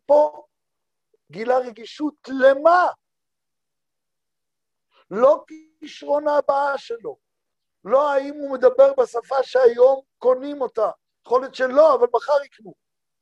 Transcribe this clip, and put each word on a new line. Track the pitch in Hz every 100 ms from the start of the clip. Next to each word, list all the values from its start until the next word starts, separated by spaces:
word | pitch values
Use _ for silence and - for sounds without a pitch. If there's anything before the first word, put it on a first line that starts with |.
| -
פה | 294 302 294 - _ _ _ _ _ _ _ _
גילה | 156 226 254
רגישות | 254 220 220 - 302 - -
למה? | 269 262 277 320 359 339 - _ _ _ _ _ _ _ _ _ _ _ _ _ _ _ _ _ _ _ _ -
לא | 190 262 302 -
כישרון | 311 _ _ 302 - 285 294 294
ההבעה | 294 277 277 285 269
שלו, | - 233 175 131 _ _ _ _ _ _ 185
לא | 262 294
האם | 277 277
הוא | 294 277
מדבר | 262 247 254 277 269
בשפה | 240 233 - 269
שהיום | 254 247 247 233 254 269 - _
קונים | 240 254 285 285
אותה, | 247 - 202 - _ _ -
יכול | 247
להיות | 262 -
שלא, | 254 269 311 254
אבל | 240 233
מחר | - 285 277
יקנו. | _ 208 - _ _ _ _